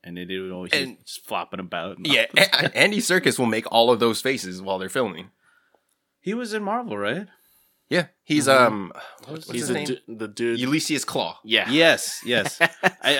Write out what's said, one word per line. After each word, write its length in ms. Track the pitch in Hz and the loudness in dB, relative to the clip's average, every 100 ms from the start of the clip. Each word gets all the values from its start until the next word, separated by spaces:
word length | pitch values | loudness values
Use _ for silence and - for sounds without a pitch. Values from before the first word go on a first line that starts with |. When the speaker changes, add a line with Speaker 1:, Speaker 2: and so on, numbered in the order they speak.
Speaker 1:
and 160 | 87 87 | -14 -12
it, 120 | 90 | -8
it 100 | 95 | -8
was 100 | 95 | -8
always 220 | 90 87 | -10 -2
Speaker 2:
And 240 | 151 131 - | -2 -2 -10
Speaker 1:
just 220 | - - - | -18 -18 -8
flopping 340 | 95 85 95 | -6 -6 -10
about. 380 | 90 87 90 90 | -8 -6 -8 -6
And 80 | 143 | 2
Speaker 2:
Yeah, 180 | 123 113 | 2 4
Speaker 1:
all 80 | - | 4
Speaker 2:
A-, 320 | 190 - 135 | 4 4 0
Andy 260 | 123 190 208 | 2 2 2
Serkis 380 | - - 135 123 | 0 2 2 0
will 60 | |
make 260 | 117 110 - | 0 0 2
all 200 | 117 120 | 4 6
of 100 | 113 | 4
those 220 | 117 107 | 2 2
faces 400 | 131 123 95 92 | -2 -4 -6 -10
while 160 | 98 95 | -6 -6
they're 100 | 95 | -4
filming. 400 | 135 110 82 92 _ _ _ _ _ _ _ _ _ | -4 -4 -6 -16 _ _ _ _ _ _ _ _ _
Speaker 1:
He 140 | 180 | -8
was 220 | 233 226 | -6 -6
in 80 | 214 | -6
Marvel, 340 | 202 240 233 104 | -4 -6 -6 -4
right? 300 | 101 160 202 _ _ _ _ _ - | -4 -4 -8 _ _ _ _ _ -2
Speaker 2:
Yeah, 160 | 175 - _ | -2 -2 _
he's, 220 | - 151 135 | -2 2 6
Speaker 1:
Mm-hmm. 240 | 131 117 | 6 6
Speaker 2:
um, 200 | 104 90 - - - 135 | 2 -8 -12 -18 -20 -16
Speaker 1:
What 40 | |
was 160 | 160 139 | -16 -8
Speaker 2:
what's 20 | |
Speaker 3:
He's 100 | 120 | -6
Speaker 2:
his 80 | - | -4
Speaker 3:
the 60 | |
Speaker 2:
name? 100 | 147 143 | -4 -4
Speaker 3:
du-, 280 | 127 - 113 | -8 -12 -12
the 120 | 107 | -10
dude. 300 | 107 117 117 | -4 -2 -2
Speaker 2:
Ulysses 460 | 127 156 - 143 | 0 -2 -2 -4
Claw. 340 | - 135 85 - | -4 -4 -4 -8
Speaker 3:
Yeah. 240 | 107 110 110 | 0 0 2
Speaker 1:
Yes, 540 | 151 165 117 - - | 4 6 4 -2 -8
yes. 340 | 113 117 98 - | -2 0 0 0
Speaker 3:
<laughs> 420 | 170 - 185 - | 0 2 -2 0
Speaker 1:
I, 160 | 135 | 0